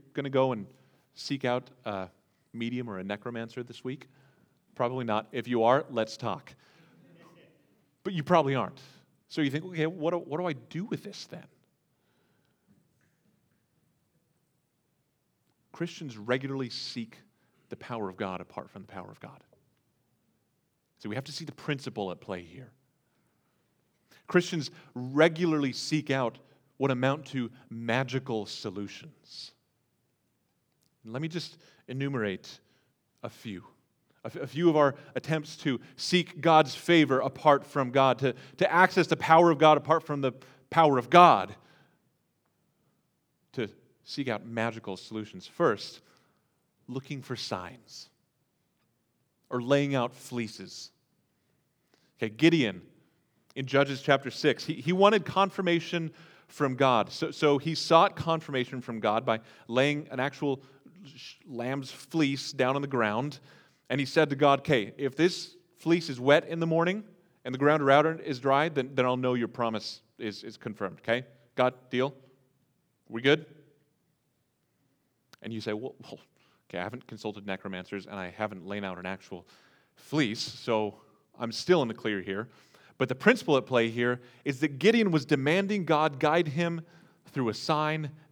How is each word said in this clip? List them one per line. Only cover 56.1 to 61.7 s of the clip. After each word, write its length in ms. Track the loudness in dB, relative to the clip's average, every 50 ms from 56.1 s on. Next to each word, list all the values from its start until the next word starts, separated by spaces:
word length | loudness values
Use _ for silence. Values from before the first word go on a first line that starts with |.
| -10 -14 -20 -20 -20 -20 _
from 280 | _ -4 -2 -2 -2 2
God. 340 | 2 4 4 4 4 2 0
So, 220 | -4 -6 -6 -6
so 260 | -4 0 2 2 2
he 180 | 2 0 -4 -6
sought 420 | -4 0 4 6 6 6 6 2
confirmation 640 | -4 -4 -2 -2 -4 -4 -4 -4 -4 -4 -4 -8 -10
from 180 | -10 -8 -8 -2
God 260 | 0 0 0 0 0
by 140 | 0 -2 -2 -4 -14 -20 -20 -12 -4
laying 400 | 0 2 2 2 0 -4 -6 -8
an 80 | -6 -4
actual 420 | -4 -6 -4 -4 -4 -4 -4 -4 -8 -20 _ _ _ -20 -20 -20 -20
sh-, 300 | -20 -20 -20 -20 -20 -20 _ _
lamb's 420 | -14 -10 -8 -6 -4